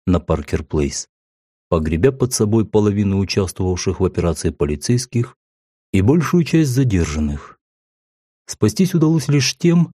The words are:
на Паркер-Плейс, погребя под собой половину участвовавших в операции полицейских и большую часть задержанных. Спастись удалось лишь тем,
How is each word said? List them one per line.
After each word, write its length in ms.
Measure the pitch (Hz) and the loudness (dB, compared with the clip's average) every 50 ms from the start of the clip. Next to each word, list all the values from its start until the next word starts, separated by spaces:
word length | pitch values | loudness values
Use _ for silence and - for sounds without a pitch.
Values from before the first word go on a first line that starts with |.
| _ | _
на 140 | 92 87 80 | 0 0 0
Паркер-Плейс, 880 | - - 80 76 76 - 80 76 78 - - 78 71 71 - - - - _ _ _ _ _ _ _ _ _ _ _ _ | 0 -2 -2 -4 -2 -4 -6 -6 -4 -4 -2 -2 -2 -2 -4 -8 -12 -14 _ _ _ _ _ _ _ _ _ _ _ _
погребя 420 | 87 82 78 78 82 80 104 135 | -2 -2 0 0 0 2 2 2
под 220 | 131 - 127 123 - | 2 0 -2 -2 -2
собой 320 | - 113 104 113 113 101 | -2 0 2 2 0 0
половину 520 | - - 107 104 104 98 104 101 98 95 | 0 0 2 2 2 0 0 0 0 0
участвовавших 840 | 98 98 92 - 104 98 95 - - 95 92 90 90 - 98 90 - | 0 -2 -2 -2 -2 -2 -2 -4 -4 -2 -2 -2 -2 -4 -4 -2 0
в 60 | 95 | -2
операции 460 | 87 - 90 85 85 82 - - 85 | -2 0 0 -2 -2 -2 -2 -4 -6
полицейских 840 | 80 - - 73 76 73 - - 123 123 - - - 120 123 - - _ _ _ _ _ _ _ _ _ _ _ | -4 -2 -4 -4 -4 -4 -2 -2 -2 -2 -2 -4 -4 -4 -4 -6 -10 _ _ _ _ _ _ _ _ _ _ _
и 100 | - 95 | -2 2
большую 420 | 95 120 151 175 139 - 180 175 156 | 2 4 4 2 2 2 0 0 0
часть 260 | - - 160 156 135 | 2 0 0 0 0
задержанных. 920 | 120 135 135 120 98 90 82 76 73 78 76 73 73 71 - - - _ _ _ _ _ _ _ _ _ _ _ _ _ _ _ _ _ _ | 0 0 0 2 2 0 0 0 -2 -4 -4 -4 -6 -8 -12 -16 -20 _ _ _ _ _ _ _ _ _ _ _ _ _ _ _ _ _ _
Спастись 480 | - - - 214 208 - - 190 175 - | -20 -4 0 0 0 2 0 0 0 2
удалось 340 | 165 160 156 165 160 131 | 2 2 2 2 0 0
лишь 300 | - 147 143 131 - - | 0 0 0 0 -2 -2
тем, 340 | - - 175 170 170 165 - - | 0 0 2 4 4 2 0 -4